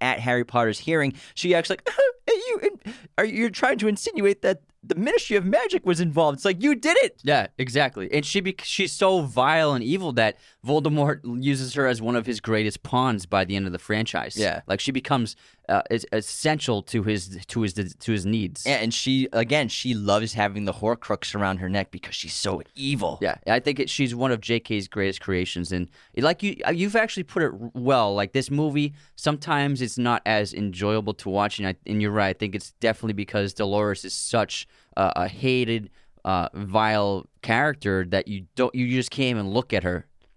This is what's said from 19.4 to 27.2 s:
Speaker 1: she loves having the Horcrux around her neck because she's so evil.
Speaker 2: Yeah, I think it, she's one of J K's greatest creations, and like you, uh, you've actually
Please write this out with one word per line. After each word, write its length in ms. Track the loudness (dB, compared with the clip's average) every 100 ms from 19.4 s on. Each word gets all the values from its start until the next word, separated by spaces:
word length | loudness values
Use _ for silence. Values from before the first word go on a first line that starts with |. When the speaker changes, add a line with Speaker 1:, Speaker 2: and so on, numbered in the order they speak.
| 2 0 0
Speaker 1:
she 260 | -4 -4
loves 400 | -2 2 2 0
having 300 | 0 0 0
the 80 | -4
Horcrux 600 | -2 -2 -2 -4 -4 -4
around 240 | -2 -2 -2
her 100 | -2
neck 220 | -2 -4
because 240 | -10 -12
she's 200 | -10 -8
so 280 | -6 -4 -4 -8
evil. 440 | -8 -4 -2 -2 -2
Speaker 2:
Yeah, 160 | -4 -2 0
I 140 | 0
think 200 | 0 -2
it, 100 | -2
she's 240 | -2 -2
one 180 | 0 -2
of 80 | -2
J 200 | 0 -2
K's 280 | 0 -4 -4
greatest 320 | -2 -2 -2
creations, 520 | -4 -2 -2 -4 -4
and 160 | -4 -6 -10 _ 0
like 260 | 0 0
you, 140 | -4 -4 -2
uh, 40 |
you've 260 | 0 0 0
actually 280 | 0 -4